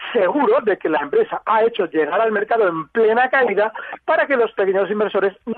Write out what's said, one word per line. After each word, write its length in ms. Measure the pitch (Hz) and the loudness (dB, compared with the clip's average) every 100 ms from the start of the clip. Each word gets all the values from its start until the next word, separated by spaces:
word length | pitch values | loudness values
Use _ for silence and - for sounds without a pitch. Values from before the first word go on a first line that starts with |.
| - | -6
seguro 460 | 240 180 294 240 285 | -2 0 2 2 2
de 160 | 220 185 | 2 -2
que 100 | 165 | 0
la 120 | 156 | -2
empresa 420 | - - - - | 0 0 0 -4
ha 180 | - 220 | -2 2
hecho 220 | 226 226 175 | 2 0 -2
llegar 320 | 160 151 185 | -2 0 0
al 100 | 226 | 0
mercado 340 | 208 202 226 196 | 0 0 0 0
en 220 | 165 - | -2 -4
plena 400 | 226 214 233 262 | 0 2 2 2
caída 420 | 269 240 196 214 - - - - | 2 0 0 -2 -4 -14 -8 -2
para 200 | 320 285 | 0 2
que 100 | 269 | 0
los 140 | 220 | 0
pequeños 380 | - 190 190 185 | 0 0 0 0
inversores 460 | 208 208 202 196 190 - | -2 -2 0 -2 -2 -8